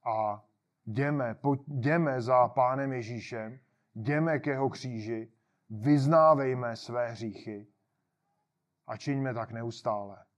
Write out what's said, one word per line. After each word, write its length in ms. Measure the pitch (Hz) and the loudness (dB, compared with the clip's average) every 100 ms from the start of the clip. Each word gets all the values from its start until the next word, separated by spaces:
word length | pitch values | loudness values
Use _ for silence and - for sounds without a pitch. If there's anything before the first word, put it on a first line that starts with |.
a 400 | 123 110 107 104 _ _ _ _ - | -4 -2 -2 -4 _ _ _ _ -8
jděme, 480 | 107 139 147 120 | -2 0 0 -2
pojď-, 340 | 107 143 135 139 | -2 0 0 -2
jděme 540 | 143 131 165 156 127 | -2 0 2 2 0
za 260 | 117 127 120 | 4 4 4
Pánem 440 | 131 123 131 139 | 4 2 2 -2
Ježíšem, 680 | 127 113 120 - 117 110 131 _ _ _ | -4 -6 -8 -8 -8 -10 -12 _ _ _
jděme 440 | 113 110 151 165 151 | -8 -2 0 2 0
k 80 | 147 | 0
jeho 240 | 131 135 | 0 0
kříži, 640 | - 131 117 107 113 113 _ _ _ _ | -2 -8 -8 -6 -6 -8 _ _ _ _
vyznávejme 1040 | 110 127 147 139 165 156 147 131 127 120 113 | -4 4 4 6 8 8 6 4 0 -4 -8
své 340 | - 120 120 | -6 -4 -4
hříchy 560 | 113 113 98 - 104 104 _ _ _ _ _ _ _ _ _ _ _ - | -4 -10 -10 -12 -12 -14 _ _ _ _ _ _ _ _ _ _ _ -14
a 100 | 110 | -10
čiňme 380 | - 139 135 | -4 -2 -2
tak 180 | 117 113 | -4 -6
neustále. 720 | 113 117 113 120 107 101 98 _ | -6 -8 -6 -4 -4 -6 -14 _